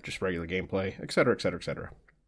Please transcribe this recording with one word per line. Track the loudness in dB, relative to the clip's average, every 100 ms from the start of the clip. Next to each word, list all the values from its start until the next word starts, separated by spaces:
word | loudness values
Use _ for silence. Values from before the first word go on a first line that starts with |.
just | -4 -2
regular | 0 0 0
gameplay, | -2 0 0 0 -4
et | 0
cetera, | 4 4
et | 4
cetera, | 2 0
et | -4
cetera. | -6 -8 -12 -20 _